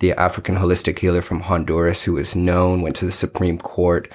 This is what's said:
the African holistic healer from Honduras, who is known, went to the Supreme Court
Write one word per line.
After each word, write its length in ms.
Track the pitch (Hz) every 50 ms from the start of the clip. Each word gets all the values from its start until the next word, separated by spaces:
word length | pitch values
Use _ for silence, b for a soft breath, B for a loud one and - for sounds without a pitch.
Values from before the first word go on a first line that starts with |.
the 100 | 92 90 -
African 420 | - 87 90 - - - - 95
holistic 420 | 92 92 87 90 90 - - - -
healer 240 | - 92 87 87 85
from 160 | - 90 85
Honduras, 640 | 85 90 92 85 78 - 80 82 85 85 90 - -
who 140 | - 85
is 180 | 71 - - -
known, 460 | 90 90 90 90 90 90 92 92 90 85
went 120 | 78 71
to 80 | - 90
the 60 | 90
Supreme 460 | - - - 98 - - 92 87 85
Court 500 | 82 - - - - 90 90 85 80 - B